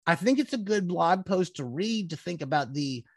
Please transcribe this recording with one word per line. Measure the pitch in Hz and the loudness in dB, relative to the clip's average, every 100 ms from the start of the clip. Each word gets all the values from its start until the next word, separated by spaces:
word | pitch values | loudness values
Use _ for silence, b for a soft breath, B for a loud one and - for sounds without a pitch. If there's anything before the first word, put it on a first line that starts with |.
| - | 0
I | |
think | 170 208 269 | 2 4 2
it's | 277 | 0
a | 247 | -2
good | 196 214 175 | 0 0 0
blog | 170 165 185 185 | 2 4 2 2
post | 185 180 - | 0 0 -4
to | |
read, | 123 135 220 220 170 | -6 -2 -2 -2 -4
to | 156 | -6
think | 180 170 | -6 -6
about | 135 147 127 | -2 0 0
the, | 143 139 123 - | -4 -4 -4 -10